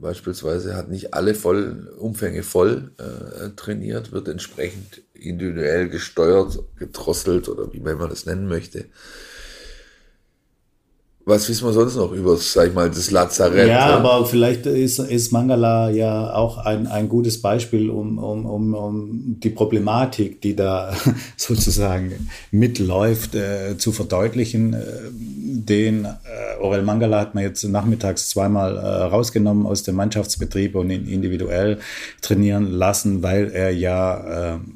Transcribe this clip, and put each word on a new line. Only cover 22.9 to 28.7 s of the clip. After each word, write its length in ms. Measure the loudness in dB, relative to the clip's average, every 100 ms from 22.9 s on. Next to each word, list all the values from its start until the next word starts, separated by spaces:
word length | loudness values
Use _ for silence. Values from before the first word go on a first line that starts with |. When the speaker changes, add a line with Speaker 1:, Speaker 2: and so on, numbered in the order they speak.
| 2 2 2 -2
Speaker 2:
äh, 420 | -4 -4 -4 -6 -4
zu 160 | -2
verdeutlichen. 840 | -2 0 0 0 0 0 2 0
Äh, 100 | 0 -6 -10 -12
den, 960 | -12 -12 -10 -6 -6 2 2 4 0 -2
äh, 560 | -10 -14 -12 -10 -4
Orel 220 | 0 2
Mangala 380 | 2 2 4 2
hat 120 | 2
man 100 | -2
jetzt 200 | -4 -4
nachmittags 680 | -2 0 2 2 0 -2 -2
zweimal, 480 | 0 2 2 0